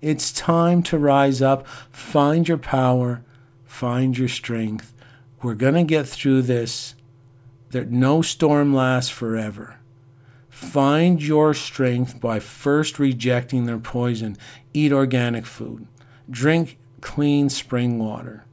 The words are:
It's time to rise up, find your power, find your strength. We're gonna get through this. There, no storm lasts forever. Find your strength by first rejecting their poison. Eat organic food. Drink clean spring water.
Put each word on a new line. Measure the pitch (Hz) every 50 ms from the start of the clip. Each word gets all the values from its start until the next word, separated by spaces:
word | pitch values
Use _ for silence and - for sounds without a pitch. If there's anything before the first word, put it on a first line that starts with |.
It's | - 151 156 - - -
time | - - - - 170 165 170 170 175 175 170
to | - - 160
rise | 147 143 139 139 139 139 135 123 135
up, | 135 139 135 131 - - - - _
find | - - - - - 151 143 143 151 165 170
your | 160 170 156
power, | 123 - - 135 131 127 127 127 123 123 120 120 120 _ _ - - _ _ _ -
find | - - - - 123 120 123 131 131 127
your | 120 131 120
strength. | - - - - 120 113 110 110 107 110 - - - - - - - - - - - - -
We're | 123 113
gonna | 107 123 135 143 170 175
get | 151 160 156 143
through | 127 - - - 139 135 131 131
this. | 123 127 120 117 113 - - - - - - _ - _ _ _ - _ - _ - - _ - _ -
There, | 127 -
no | - 117 123 127 131 143 160 165
storm | - - - 170 151 147 147 147 143 139
lasts | 131 131 127 131 127 123 -
forever. | - - 120 113 113 113 110 107 101 101 107 - - - - _ - _ _ - - _ _ - - - - _
Find | - - - - - 143 135 139 143 156 165 180 180 165
your | 147 147 156 151 151 156 147
strength | 139 - - - - 135 127 123 123 127 123 - -
by | - 120 110 107
first | 104 - - - - 143 143 147 156 151 - -
rejecting | 143 139 131 120 117 127 123 120 123 123 - 127 120
their | 120 117 113
poison. | 113 - - 127 120 123 120 110 113 110 104 - - - - - _ _ _
Eat | 151 151 147 143
organic | 139 135 131 123 127 120 120 120 117 117
food. | - - - 113 - - 113 - - _ - - - - - - -
Drink | 131 117 123 147 160 165 165 135 - _ _ - _ -
clean | - - - - 147 147 143 143 143 143
spring | 131 - - - - 123 123 123 120 117
water. | 110 107 107 113 120 117 107 - - -